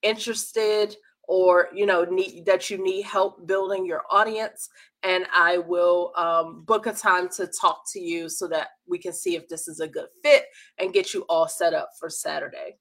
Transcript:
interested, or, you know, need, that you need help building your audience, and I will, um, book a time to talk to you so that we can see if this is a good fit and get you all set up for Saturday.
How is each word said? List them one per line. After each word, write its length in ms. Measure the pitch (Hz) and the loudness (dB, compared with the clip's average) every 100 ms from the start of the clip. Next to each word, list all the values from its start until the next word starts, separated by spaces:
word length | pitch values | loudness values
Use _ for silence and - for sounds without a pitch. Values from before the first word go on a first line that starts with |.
interested, 920 | 208 220 240 220 - 226 214 214 208 - _ _ - | 0 -2 -4 -6 -4 -2 0 2 0 -4 _ _ -2
or, 420 | 190 185 180 175 | 4 6 6 4
you 120 | 190 202 | 0 2
know, 180 | 180 | 2
need, 420 | 175 185 190 170 170 | 2 0 -2 -4 2
that 240 | 185 - | 2 2
you 80 | 190 | -4
need 260 | 190 190 | -2 -2
help 440 | 202 202 190 - 175 | -2 0 0 -2 -4
building 380 | 190 190 196 185 | -2 0 -4 -4
your 180 | 156 - | -6 0
audience, 580 | 196 214 214 226 - - _ - _ | 2 2 0 -6 -8 -18 _ -20 _
and 220 | 190 185 185 | -2 0 2
I 240 | 170 170 175 | 4 4 4
will, 560 | 170 175 175 175 175 175 | 0 2 4 4 0 -2
um, 480 | 170 165 165 165 | 0 0 -2 -8
book 220 | 160 220 220 | 0 0 0
a 80 | |
time 340 | 208 214 180 180 | -2 0 0 0
to 180 | - 180 | -6 -8
talk 360 | - 180 - - | 0 -2 -2 -10
to 60 | 202 | -10
you 300 | 175 170 165 | -6 -6 -6
so 180 | - 180 | -8 -4
that 200 | 160 147 _ _ | -4 -6 _ _
we 120 | 175 | -8
can 160 | 180 | -8
see 220 | 165 185 170 | -6 -4 -4
if 120 | 160 | -6
this 200 | 160 170 | -12 -12
is 120 | 156 | -8
a 80 | 160 | -8
good 220 | 156 - _ | -8 -12 _
fit 240 | 294 285 - - - - | 4 4 4 -18 -20 -8
and 160 | 185 | 0
get 200 | 190 180 | 0 0
you 80 | 202 - | -6 -2
all 180 | 165 160 | 0 0
set 260 | - 170 | 2 0
up 180 | 156 151 - | 0 -6 -12
for 120 | 165 | -12
Saturday. 680 | - 160 156 147 - - - | -8 -6 -6 -8 -12 -14 -16